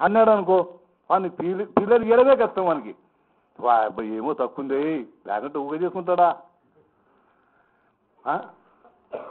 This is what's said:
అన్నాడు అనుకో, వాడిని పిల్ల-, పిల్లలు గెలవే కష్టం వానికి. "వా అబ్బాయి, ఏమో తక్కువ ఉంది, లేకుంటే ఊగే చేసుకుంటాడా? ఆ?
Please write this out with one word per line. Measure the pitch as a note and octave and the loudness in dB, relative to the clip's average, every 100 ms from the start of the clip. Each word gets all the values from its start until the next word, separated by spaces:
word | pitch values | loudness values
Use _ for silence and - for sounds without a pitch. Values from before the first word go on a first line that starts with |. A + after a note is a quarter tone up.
అన్నాడు | E3+ G#3+ A3 | 0 4 4
అనుకో, | G#3+ F3+ F#3 F3 - _ _ _ | 4 2 0 0 -8 _ _ _
వాడిని | F#3 F#3 | -2 -2
పిల్ల-, | - - F#3+ G#3+ | -6 -6 -4 2
పిల్లలు | - G3+ A#3+ G#3+ | 2 4 2 4
గెలవే | A#3 C4 C4+ | 4 6 4
కష్టం | A3 - F#3 | 2 -2 -2
వానికి. | D#3 G#2+ - _ _ _ _ _ _ | -2 -6 -18 _ _ _ _ _ _
"వా | A#2+ | 0
అబ్బాయి, | A#2 G#2+ F#2+ A2 A2 | 2 0 -4 -8 -6
ఏమో | B2 | -6
తక్కువ | D#3 B2 - C#3 | -4 -6 -6 -6
ఉంది, | C3+ D3+ D#3 A2 _ - | -4 -4 -6 -10 _ -8
లేకుంటే | G#2 C3+ D3 | -8 -6 -8
ఊగే | C#3+ D#3 | -8 -6
చేసుకుంటాడా? | F3 F#3 F3 F3+ F3 - - _ _ _ _ _ _ _ _ _ _ _ _ _ _ _ _ _ B2 | -6 -6 -4 2 2 0 -12 _ _ _ _ _ _ _ _ _ _ _ _ _ _ _ _ _ -8
ఆ? | D#3+ - _ _ _ _ _ _ - - | -8 -8 _ _ _ _ _ _ -16 -16